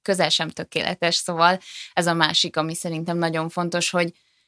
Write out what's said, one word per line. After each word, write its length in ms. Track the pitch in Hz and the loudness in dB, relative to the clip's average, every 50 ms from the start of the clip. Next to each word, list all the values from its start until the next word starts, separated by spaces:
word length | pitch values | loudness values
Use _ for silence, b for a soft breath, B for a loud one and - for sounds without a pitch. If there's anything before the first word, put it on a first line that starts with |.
közel 280 | - - 196 180 175 156 | -2 -2 0 2 2 2
sem 200 | - - 160 160 | 0 0 -2 -4
tökéletes, 680 | - - 160 - - 160 - - 180 - 175 170 170 | -6 -10 -10 -6 -6 -4 -4 -4 -4 -2 -2 0 0
szóval 440 | - - - 175 165 165 175 185 185 B B B B B B B | -2 -2 -2 0 4 4 4 4 2 B B B B B B B
ez 140 | 180 170 175 | 0 2 2
a 60 | 170 | 4
másik, 440 | 165 160 156 170 - - - - 160 | 4 4 4 4 2 0 0 0 -2
ami 180 | 156 160 160 | -2 -2 -4
szerintem 420 | - - 175 165 160 165 180 170 175 | -6 -6 -4 -4 -4 -4 -2 0 0
nagyon 320 | 170 165 160 160 160 165 | 0 0 0 0 -2 -4
fontos, 400 | - 180 175 170 170 175 170 - | -2 -2 -2 0 0 0 0 0
hogy, 240 | - 180 175 170 - _ _ _ _ _ _ | 2 0 0 0 -2 _ _ _ _ _ _